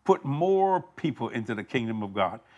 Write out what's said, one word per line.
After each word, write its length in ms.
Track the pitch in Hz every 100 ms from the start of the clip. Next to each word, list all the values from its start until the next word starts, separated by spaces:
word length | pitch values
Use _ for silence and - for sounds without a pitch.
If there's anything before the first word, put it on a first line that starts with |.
| -
put 180 | 185
more 580 | 151 180 180 190 190 180 - -
people 340 | 156 117 117
into 240 | 123 113
the 100 | 110
kingdom 380 | - 131 113 110
of 100 | 101
God. 260 | 101 92 - -